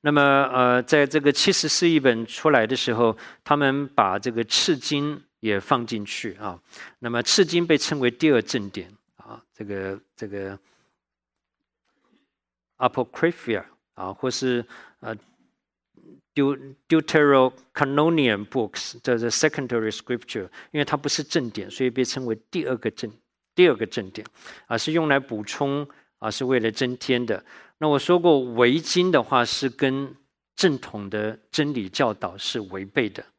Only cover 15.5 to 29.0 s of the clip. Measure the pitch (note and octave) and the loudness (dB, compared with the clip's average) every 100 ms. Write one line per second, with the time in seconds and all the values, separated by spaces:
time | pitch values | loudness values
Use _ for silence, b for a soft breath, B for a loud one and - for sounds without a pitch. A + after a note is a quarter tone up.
15.5 | _ _ _ _ _ - - _ - C#3 | _ _ _ _ _ -20 -20 _ -2 0
16.5 | C#3 C3+ C3+ _ D#3+ D#3 D#3+ D3 C#3 C3 | -2 -10 -20 _ 0 4 4 6 6 4
17.5 | - _ - C3+ C#3+ D#3+ E3 C3 G2+ G#2 | 0 _ -4 0 2 2 2 2 0 -4
18.5 | C3 G#2+ - - A#2+ - A#2 A#2 - D3+ | -4 -4 -6 -12 -8 -2 0 0 0 0
19.5 | - B2+ A#2+ A2 - - A#2+ - A#2 F#2 | -2 -4 -2 -4 -6 -8 -8 -6 -10 -10
20.5 | B B D3+ C#3+ C#3+ C#3+ - C#3+ E3+ A#2+ | B B -4 -2 -2 -2 -4 -2 -2 -2
21.5 | G#2+ F#2+ - B2+ A#2+ B2 - B2+ A2 _ | -8 -12 -2 -2 0 -2 -2 -4 -6 _
22.5 | F3+ C#3+ B2 A2+ - A2+ G#2+ _ _ _ | -6 -4 -4 -4 -6 -12 -12 _ _ _
23.5 | - F3+ A2+ A2 - F#2+ G2 G#2 B B | 4 4 4 -2 -6 -8 -12 -16 B B
24.5 | B B A2+ - D#3+ D#3 C#3 C3+ A2 G#2+ | B B -6 -2 -2 2 0 0 -10 -8
25.5 | - C#3 C#3+ C#3+ b b _ G#2+ G#2 B2+ | -4 -2 -2 -6 b b _ -8 -4 0
26.5 | C3 A2 G#2+ B2+ B2 - B2 A#2+ G2+ B | 2 0 -2 -4 -4 0 0 0 -6 B
27.5 | B B B D#3 C#3+ - F3+ F3 D3 B2 | B B B 2 2 4 4 6 4 2
28.5 | A2+ A#2+ D3+ D#3 F3+ | 4 4 4 0 0